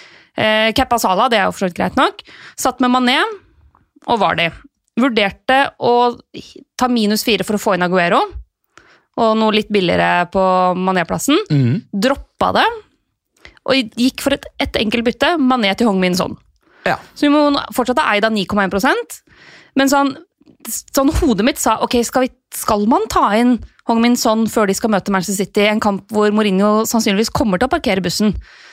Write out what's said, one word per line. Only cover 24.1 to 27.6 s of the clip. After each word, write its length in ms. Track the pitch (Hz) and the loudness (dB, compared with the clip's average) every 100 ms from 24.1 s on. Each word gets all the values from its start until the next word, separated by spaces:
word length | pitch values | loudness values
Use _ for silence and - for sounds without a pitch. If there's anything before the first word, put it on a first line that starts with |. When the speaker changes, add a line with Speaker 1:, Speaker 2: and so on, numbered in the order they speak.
| 240 | 2
Speaker 1:
Son 300 | 233 220 220 | 0 0 0
før 200 | 240 202 | 0 0
de 60 | |
skal 180 | 196 226 | 0 0
møte 160 | 196 202 | -2 0
Manchester 340 | 190 170 196 190 | -2 -2 -4 -2
City, 200 | 208 208 | 0 2
en 140 | 214 | 2
kamp 240 | 214 196 - | 0 -2 -4
hvor 200 | 208 208 | 0 2
Mourinho 520 | 214 214 185 208 214 220 | 2 2 2 2 2 0
sannsynligvis 480 | 226 226 196 226 | 0 0 0 0
kommer 240 | - 233 | 0 0
til 100 | 180 | 0